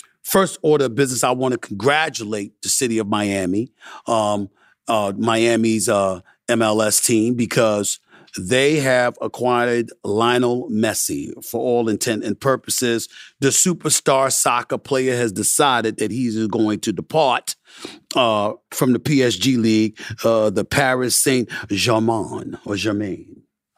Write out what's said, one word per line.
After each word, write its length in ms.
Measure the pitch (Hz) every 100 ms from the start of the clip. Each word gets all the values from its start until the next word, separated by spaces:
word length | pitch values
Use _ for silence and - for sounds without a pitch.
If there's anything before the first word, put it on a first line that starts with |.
| - _
First 340 | - 190 185 -
order 260 | 156 151 131
of 100 | 110
business, 260 | 135 127
I 80 | 127
wanna 260 | 127 131 120
congratulate 1040 | - 101 120 151 160 120 107 107 101 _
the 60 | -
city 300 | - 127 110
of 80 | 104
Miami, 640 | 104 104 98 90 98 131 _ - - -
um, 420 | 113 104 104 101 _ _ _ -
uh, 240 | 110 101 101
Miami's, 720 | 113 113 117 113 113 110 120
uh, 320 | 101 95 92 - _ -
M 140 | 117
L 200 | 110 107
S 180 | 107 -
team, 340 | - 113 113
because 640 | 120 113 - 113 104 101 - _ - - -
they 380 | 90 127 143 156
have 400 | 135 127 123 -
acquired 680 | 110 - 123 123 120 120 117 -
Lionel 640 | 101 104 120 123 123 123 123
Messi. 600 | 107 110 98 - 71 - -
For 160 | - 117
all 280 | 127 120 113
intent 360 | 104 123 110
and 140 | 110 101
purposes, 680 | 135 127 - - 120 117 - - - -
the 80 | 135
superstar 840 | - 185 160 156 - - 135 135
soccer 460 | - 143 120 - 123
player 380 | - 131 131 123
has 160 | 120
decided 680 | 95 101 - 143 120 110 -
that 120 | 107
he's 360 | 120 123 110 110
going 340 | 110 107 104
to 120 | 113
depart, 640 | 90 - 156 139 120 - - _ - - - -
uh, 380 | - 117 107 104 - -
from 220 | - 131
the 60 | 117
P 240 | 135 143
S 120 | 123
G 220 | 98 127 123
league, 420 | 110 110 107 - - 110
uh, 260 | 113 113 107
the 140 | 101
Paris 520 | 98 143 135 127 123 -
Saint-Germain 1400 | 147 131 110 - - 98 123 110 113 113 90 - - -
or 120 | - 139
Germain. 680 | 214 101 104 80 - - _ _ _